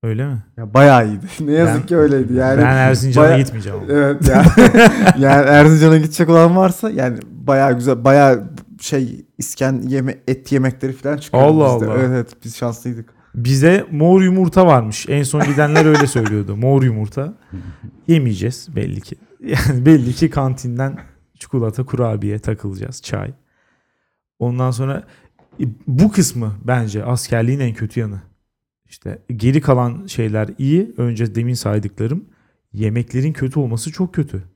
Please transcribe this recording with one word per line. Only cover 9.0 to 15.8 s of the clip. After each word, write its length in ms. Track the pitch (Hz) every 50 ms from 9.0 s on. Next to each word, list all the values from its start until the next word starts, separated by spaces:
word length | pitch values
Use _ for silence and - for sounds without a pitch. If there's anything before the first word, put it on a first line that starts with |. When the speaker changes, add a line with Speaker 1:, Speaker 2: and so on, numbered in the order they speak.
| 131 120 - - - _ _ -
Speaker 2:
isken-, 500 | 120 - - - 135 131 135 123 - 127
yeme-, 300 | 131 135 127 135 - - _ -
et 240 | 131 131 - -
yemekleri 420 | 143 135 131 131 123 - - 135 131
falan 240 | 131 - 143 147 143
çıkıyor 260 | 147 - - 123 135
Speaker 1:
Allah 320 | 147 156 156 151 135 123
Speaker 2:
bizde. 100 | 117 110
Speaker 1:
Allah. 100 | 107 107 -
Speaker 2:
Evet, 100 | 131 127 127
evet, 160 | 127 117 - - _ _
biz 100 | 113 110 -
şanslıydık. 520 | 127 120 117 113 - 127 120 113 113 _ _ _ _ _ _
Speaker 1:
Bize 500 | 120 117 123 135 135 139 165 180 202 208 -
mor 300 | 170 147 156 170 180 190
yumurta 460 | 190 185 180 190 185 170 - 190 185 175
varmış. 380 | 151 127 113 107 104 - - -
En 140 | 139 143 143
son 220 | 131 - 151 143
gidenler 400 | 143 143 135 151 147 151 160